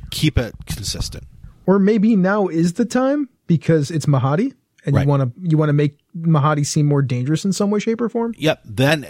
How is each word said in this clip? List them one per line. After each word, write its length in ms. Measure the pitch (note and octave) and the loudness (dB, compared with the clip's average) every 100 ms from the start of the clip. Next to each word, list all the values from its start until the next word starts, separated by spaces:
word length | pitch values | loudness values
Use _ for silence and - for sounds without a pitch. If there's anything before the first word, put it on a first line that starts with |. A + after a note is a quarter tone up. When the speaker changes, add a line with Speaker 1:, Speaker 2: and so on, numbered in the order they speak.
| - | -12
Speaker 1:
keep 280 | - D#3 - | -2 -2 -2
it 160 | A#2 - - | -6 -10 -10
consistent. 580 | - G2+ - - - - - - - - | -10 -8 -8 -8 -10 -18 -20 -20 -6 0
Speaker 2:
Or 120 | G3 | 2
maybe 380 | G3 A3 A3 G#3 | 4 4 4 4
now 320 | F3+ G#3 F#3 | 2 2 0
is 240 | E3 E3+ | 0 0
the 120 | E3+ A#3 | 0 -2
time 420 | B3+ C4 D4 C#4+ _ - | 0 0 0 -4 _ -2
because 440 | E3 - D#3+ C#3 | 0 2 2 0
it's 160 | E3 D3 | -2 0
Mahadi, 480 | C3+ C3+ D#3 C4+ - _ _ - | 0 2 0 -2 -6 _ _ -2
and 100 | C#3 | 0
Speaker 1:
Right. 60 | |
Speaker 2:
you 60 | C#3+ | 2
wanna, 240 | C#3 B2+ D3+ | 0 0 -4
you 140 | F3+ D#3 | -2 0
wanna 140 | D3+ | 2
make 240 | D3 D3 - _ E3+ | 2 0 -4 _ -6
Mahadi 460 | E3 D3+ D3+ D3 | 0 2 2 0
seem 220 | D3 D#3 D3 | 0 0 2
more 160 | C#3+ | 2
dangerous 420 | C3 B2 B2+ D#3+ | 0 -2 -2 -2
in 80 | G3 | -2
some 180 | F#3 G3+ | -2 0
way, 100 | G#3 | 0
shape, 200 | A3+ A3+ | -2 -2
or 80 | A3+ | -4
form? 260 | A#3 A#3 A3+ | -4 -6 -4
Speaker 1:
Yep. 240 | D#3 - | -2 -2
Then 420 | - G#2 C3+ D#3 A#2+ | -4 0 0 0 -4